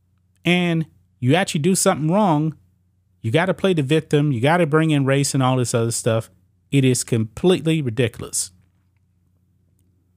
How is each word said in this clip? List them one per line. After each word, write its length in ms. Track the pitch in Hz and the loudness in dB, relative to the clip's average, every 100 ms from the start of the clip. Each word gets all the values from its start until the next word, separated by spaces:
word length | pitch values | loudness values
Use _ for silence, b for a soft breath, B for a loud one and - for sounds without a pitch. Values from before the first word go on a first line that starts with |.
| _ _ _ _ | _ _ _ _
and 440 | 165 180 175 165 156 _ _ _ | -2 0 0 -2 -6 _ _ _
you 160 | 123 160 | 0 0
actually 260 | 196 170 | 0 -2
do 120 | 160 | 0
something 380 | 190 190 151 156 | 0 0 0 0
wrong, 460 | 190 208 147 160 - _ _ _ _ _ _ | 2 2 2 -2 -6 _ _ _ _ _ _
you 100 | 113 | -2
gotta 220 | 139 185 | 0 0
play 200 | 175 190 | 0 0
the 100 | 175 | 0
victim, 500 | 131 160 - 151 147 | 2 0 2 0 2
you 80 | 120 | 0
gotta 240 | 135 175 165 | 2 2 2
bring 260 | 156 160 | 2 2
in 140 | 147 131 | 0 2
race 280 | 139 139 | 0 0
and 80 | 139 | 0
all 140 | 127 127 | 0 0
this 180 | 120 | 0
other 180 | 120 117 | 0 -2
stuff. 380 | - 120 113 - _ _ _ _ | -2 -2 -2 -4 _ _ _ _
It 140 | 139 | 0
is 220 | 131 123 - | 2 0 -2
completely 760 | 117 110 - 180 185 160 160 | -2 -2 -2 0 0 0 -2
ridiculous. 680 | 131 110 113 - - - - - _ _ _ _ _ _ _ _ _ _ _ _ _ _ _ | -4 -2 -4 -4 -10 -8 -10 -14 _ _ _ _ _ _ _ _ _ _ _ _ _ _ _